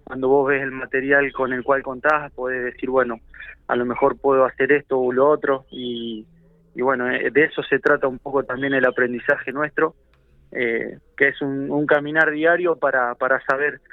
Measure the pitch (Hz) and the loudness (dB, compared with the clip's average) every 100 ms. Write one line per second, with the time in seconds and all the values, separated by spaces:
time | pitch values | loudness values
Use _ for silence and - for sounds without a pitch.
0 | - 131 131 139 135 139 139 131 127 135 | -14 -4 2 4 4 0 -2 -8 -4 -4
1 | 135 143 139 127 131 127 120 139 135 127 | 2 2 2 -2 -2 -2 0 0 -2 -4
2 | 147 151 147 - 127 127 123 - 127 131 | 0 0 -2 -8 -6 -4 -4 -6 -2 0
3 | 123 113 - - - - - 123 123 117 | 0 -4 -12 -20 -20 -20 -4 -2 -2 0
4 | 139 123 139 135 127 - 135 147 143 135 | 0 2 2 4 2 2 2 2 2 0
5 | 127 123 143 147 143 135 135 131 123 117 | 0 4 4 4 0 -2 -4 -10 -8 -6
6 | 117 110 110 _ _ _ _ - 127 127 | -8 -10 -14 _ _ _ _ -4 -2 0
7 | 123 127 127 120 151 - 135 139 147 143 | -2 -2 0 2 2 0 -2 0 2 2
8 | 139 127 143 139 131 127 139 135 127 123 | 0 -4 -4 -4 -2 -4 -2 2 2 2
9 | 123 120 - 143 - 131 151 - 156 - | -2 -2 -2 -2 -2 -4 -4 0 -2 -2
10 | _ _ _ _ _ - 123 113 113 - | _ _ _ _ _ -6 -2 -2 -4 -10
11 | _ - 143 - 143 139 139 147 147 147 | _ 0 0 0 -6 -4 -4 -2 2 2
12 | 147 156 156 151 160 175 175 156 143 135 | 2 0 2 2 2 2 2 0 0 0
13 | 123 123 127 131 - 135 147 123 _ | 0 -2 0 0 0 -2 -2 -4 _